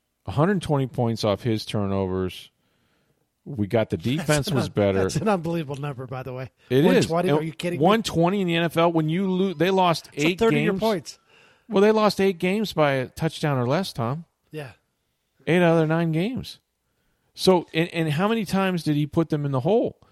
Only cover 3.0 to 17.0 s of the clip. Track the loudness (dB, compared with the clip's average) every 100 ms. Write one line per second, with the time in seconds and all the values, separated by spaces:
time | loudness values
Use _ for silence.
3 | _ _ _ _ -12 -6 0 0 0 -2
4 | -2 -2 0 0 0 -2 -2 0 2 2
5 | 0 -2 -2 -2 -2 -6 -6 -8 -10 -10
6 | -12 -12 -10 -10 -12 _ _ 4 6 4
7 | 2 0 2 0 0 -6 -6 2 4 4
8 | 2 0 2 2 0 0 0 2 2 2
9 | 0 0 0 0 0 2 2 4 2 0
10 | -4 -2 -2 2 2 2 2 0 0 -2
11 | -6 -18 _ _ _ _ -4 2 4 4
12 | 2 2 0 0 -2 -2 -2 0 0 0
13 | -4 -4 -6 -2 -2 0 0 -2 -4 -4
14 | -4 -4 -10 _ _ -14 -14 -18 _ _
15 | _ _ _ _ -2 2 4 4 2 0
16 | -2 -2 -4 -6 -10 -16 _ _ _ _